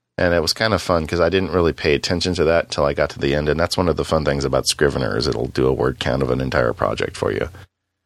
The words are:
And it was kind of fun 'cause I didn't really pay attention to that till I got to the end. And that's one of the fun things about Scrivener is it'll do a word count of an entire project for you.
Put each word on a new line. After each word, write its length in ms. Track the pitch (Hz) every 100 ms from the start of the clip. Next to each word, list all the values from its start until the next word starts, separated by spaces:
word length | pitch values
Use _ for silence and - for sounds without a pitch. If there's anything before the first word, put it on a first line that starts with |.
| _ -
And 160 | 87
it 80 | 87
was 100 | 80
kind 220 | - 113
of 80 | 95
fun 240 | - 87 78
'cause 140 | 85
I 80 | 85
didn't 240 | 95 92
really 200 | 87 82
pay 220 | - 80
attention 400 | 71 - 87 92
to 100 | 87
that 260 | 78 82 -
till 140 | -
I 80 | 71
got 180 | 71 73
to 100 | -
the 140 | 71
end. 140 | 71 76
And 100 | 76
that's 180 | 85 -
one 120 | 90
of 80 | 78
the 80 |
fun 200 | 76 80
things 200 | 76 69
about 220 | 69 65 62
Scrivener 500 | - 73 69 60 52
is 100 | 65
it'll 200 | 55 64
do 200 | 65 64
a 60 |
word 280 | 65 65 67
count 220 | 69 65
of 80 | 65
an 100 | 64
entire 320 | 65 67 60
project 440 | 57 50 53 - -
for 160 | 55
you. 160 | 50 - - - _ _ _